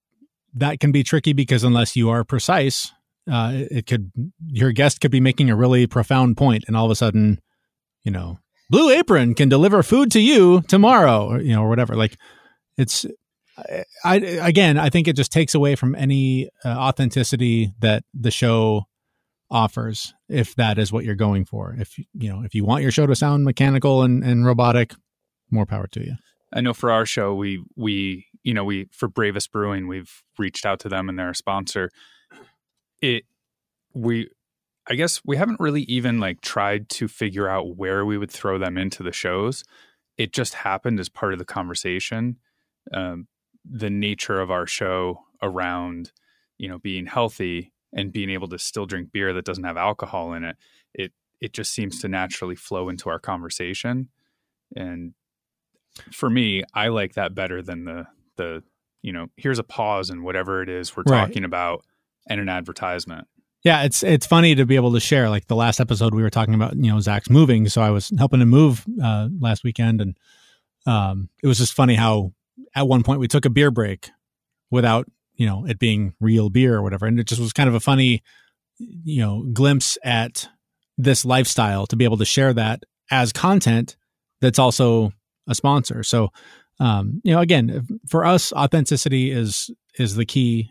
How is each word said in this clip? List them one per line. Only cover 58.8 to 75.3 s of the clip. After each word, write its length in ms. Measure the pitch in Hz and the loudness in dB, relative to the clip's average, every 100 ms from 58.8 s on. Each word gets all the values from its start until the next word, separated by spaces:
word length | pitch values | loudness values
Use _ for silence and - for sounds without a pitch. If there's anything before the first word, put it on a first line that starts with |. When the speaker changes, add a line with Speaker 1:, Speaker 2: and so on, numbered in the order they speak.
| _ _ | _ _
Speaker 2:
you 100 | 101 | -14
know, 140 | 87 85 _ | -12 -14 _
here's 220 | 139 117 | -4 -4
a 40 | |
pause 460 | - - 107 101 92 | -6 -6 -4 -4 -6
in 140 | 87 | -10
whatever 400 | 87 92 92 95 | -8 -6 -4 -6
it 80 | 90 | -6
is 260 | 90 87 - | -8 -10 -6
we're 60 | 147 | 0
Speaker 1:
Right. 200 | 123 92 | 2 0
Speaker 2:
talking 180 | 101 | -4
about 400 | 92 87 87 87 _ _ _ _ - | -8 -6 -4 -6 _ _ _ _ -10
and 140 | 104 | -8
an 80 | 95 | -6
advertisement. 800 | 90 87 - 92 90 87 80 - _ _ _ | -8 -8 -10 -8 -8 -10 -16 -20 _ _ _
Speaker 1:
Yeah, 200 | 170 151 | 2 2
it's, 200 | 139 - | 2 -2
it's 240 | 190 156 - | 2 2 4
funny 280 | 165 170 | 4 6
to 100 | 139 | 4
be 120 | 123 131 | 4 4
able 180 | 123 | 4
to 60 | 117 | 2
share. 280 | - 143 113 | 2 2 2
Like, 200 | 104 - | 0 -2
the 80 | 113 | 0
last 240 | 117 110 | 0 0
episode 340 | 117 107 113 | -2 0 0
we 80 | 107 | 2
were 80 | 110 | 0
talking 240 | 113 110 | 0 0
about, 200 | 110 110 139 | 0 0 0
you 140 | 117 | 0
know, 100 | 107 | 2
Zach's 280 | 101 104 - | 0 -2 4
moving, 400 | 135 147 113 107 | 6 6 4 2
so 140 | 117 | 2
I 80 | 107 | 2
was 200 | 104 - 143 | 2 -2 0
helping 240 | 135 131 | 2 4
him 80 | 120 | 6
move, 380 | 131 156 117 - 233 | 6 6 2 -4 -4
uh, 260 | 120 107 110 180 | -2 -2 -4 -4
last 260 | 120 104 | -2 -2
weekend, 360 | 123 110 117 113 | -4 -2 0 0
and, 160 | 98 92 _ _ _ _ _ _ - | -2 -6 _ _ _ _ _ _ -2
um, 420 | 110 98 98 95 _ | 0 0 -4 -10 _
it 40 | 139 | 0
was 100 | 113 | 2
just 160 | 120 | 0
funny 220 | - 127 113 | 2 2 4
how 360 | 113 107 90 - _ - - | 2 0 -2 -8 _ -20 -12
at 140 | 135 139 | -4 2
one 140 | 127 | 2
point 180 | 120 139 | 2 0
we 80 | 120 | 0
took 160 | 143 | 0
a 60 | 131 | 2
beer 200 | 120 143 | 4 2
break 400 | 120 104 92 - _ _ _ _ _ - | 2 -4 -4 -12 _ _ _ _ _ -4
without, 360 | 123 117 113 - _ _ | 0 2 2 -2 _ _